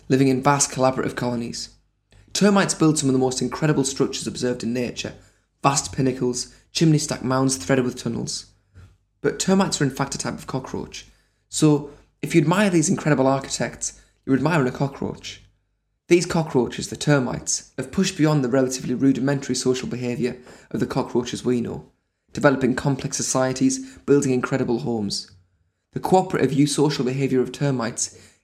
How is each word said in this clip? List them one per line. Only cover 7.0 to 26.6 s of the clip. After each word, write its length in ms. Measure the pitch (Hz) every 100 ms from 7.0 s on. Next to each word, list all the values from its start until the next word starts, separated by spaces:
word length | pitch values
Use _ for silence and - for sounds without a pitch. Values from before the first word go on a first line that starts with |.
| - -
mounds 320 | 123 131 135 131
threaded 260 | - 135
with 140 | 123 120
tunnels. 560 | 117 117 - - - _ _ - - _ _ _
But 160 | 143 -
termites 420 | - 196 175 -
are 40 |
in 60 | 139
fact 240 | - 135
a 40 | -
type 160 | 117
of 120 | - -
cockroach, 600 | 131 127 - - - - _ _ _ _
so 400 | - 156 143 143 - _ _
if 140 | 147
you 80 | 165
admire 260 | 147 180 208
these 220 | 175 147
incredible 360 | 143 156 135 135
architects, 720 | 135 - - 120 - - - _ _ -
you're 100 | 135
admiring 320 | 147 170 123
a 80 | -
cockroach. 680 | 135 - - - - - - _ _ _ _ _ -
These 180 | 175 175
cockroaches, 640 | 170 156 131 113 - 95
the 60 | -
termites, 760 | - 143 120 - - - - -
have 120 | 127
pushed 280 | - 185 -
beyond 260 | 151 151
the 60 | 123
relatively 420 | 135 127 - 113
rudimentary 640 | 120 135 127 135 139 -
social 340 | 127 127 127 110
behaviour 480 | 120 123 120 120 - - - -
of 100 | 117
the 60 | 113
cockroaches 560 | 135 120 120 117 101
we 200 | 113 123
know, 280 | 110 76 - _ _ _ _
developing 400 | - 143 135 127
complex 420 | - 147 135 - -
societies, 800 | - 131 131 127 131 - - -
building 280 | - 143 131
incredible 480 | 127 - 131 120 120
homes. 500 | 143 117 98 - - - _ _ _ _ _
The 80 | -
cooperative 500 | - 185 185 - 131
eusocial 560 | 131